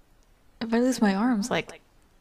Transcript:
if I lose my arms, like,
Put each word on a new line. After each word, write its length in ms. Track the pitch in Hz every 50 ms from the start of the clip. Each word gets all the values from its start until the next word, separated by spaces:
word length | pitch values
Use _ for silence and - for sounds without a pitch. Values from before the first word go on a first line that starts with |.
| _ _ _ _ _ _ _ _ _ _ _ -
if 120 | 233 226 226
I 60 | 233
lose 220 | 247 262 247 -
my 120 | 226 202 190
arms, 380 | 190 226 254 247 202 202 -
like, 300 | 180 165 156 - - - _ _ _ _ _ _ _ _